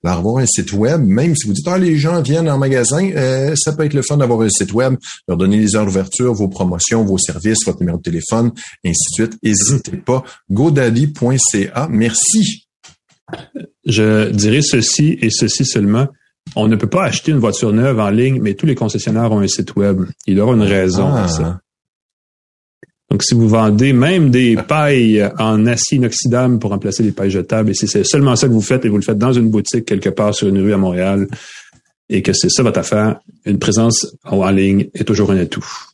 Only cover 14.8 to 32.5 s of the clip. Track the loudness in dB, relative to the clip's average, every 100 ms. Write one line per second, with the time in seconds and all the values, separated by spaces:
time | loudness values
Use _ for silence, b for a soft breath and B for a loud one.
14.8 | 0 0 0 0 -2 0 -2 -2 -2 0
15.8 | 0 0 0 b b b -12 -2 0 0
16.8 | 0 0 -2 -2 -2 0 0 0 0 2
17.8 | 2 2 0 2 2 0 -2 -2 -2 0
18.8 | -2 -4 -2 0 0 0 0 -2 -4 0
19.8 | 0 0 -4 -6 -2 0 2 2 2 2
20.8 | 0 0 0 0 -2 -2 -4 -6 _ _
21.8 | _ _ _ _ _ _ _ _ _ _
22.8 | -20 _ _ -2 2 2 4 4 4 4
23.8 | 4 4 2 2 4 4 4 0 0 0
24.8 | 2 2 4 2 0 -2 0 2 2 0
25.8 | -2 0 0 -2 -2 0 2 0 -2 -4
26.8 | -6 -2 -2 0 -2 -2 -2 -2 -2 -2
27.8 | -2 -2 0 2 2 2 2 2 0 -2
28.8 | 0 -2 0 0 2 2 2 0 -2 -4
29.8 | -2 -2 -2 -2 -2 0 0 2 2 2
30.8 | 0 0 -2 -2 -4 B B B B B
31.8 | _ _ _ -2 0 0 0